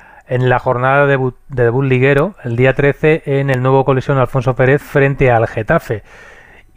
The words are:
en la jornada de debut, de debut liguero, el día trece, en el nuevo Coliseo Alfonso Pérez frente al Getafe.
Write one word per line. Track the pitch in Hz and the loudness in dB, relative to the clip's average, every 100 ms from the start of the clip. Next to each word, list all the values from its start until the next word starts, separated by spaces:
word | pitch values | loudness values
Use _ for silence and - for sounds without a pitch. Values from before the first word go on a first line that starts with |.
| - - - | -20 -20 -8
en | 127 127 | -2 0
la | 123 | 0
jornada | - 123 131 139 143 | 0 -2 0 2 2
de | |
debut, | 139 131 - - | 0 -2 -6 -8
de | 131 | -2
debut | 117 120 | 0 0
liguero, | 139 127 131 139 170 202 | 0 2 2 2 0 -4
el | 123 | -6
día | 117 131 | 0 0
trece, | 131 143 139 156 156 | 2 0 0 0 0
en | - 139 139 | -2 -2 -2
el | 131 | -2
nuevo | 131 135 135 | 2 2 2
Coliseo | 131 123 139 | 0 0 0
Alfonso | 123 135 127 | 0 -2 -2
Pérez | 123 131 143 | 0 2 0
frente | - 147 139 139 131 | 0 0 0 2 2
al | 117 113 | 2 0
Getafe. | - 110 160 - 110 - - - - - - - | -4 -2 -2 -4 -10 -12 -20 -20 -20 -20 -20 -14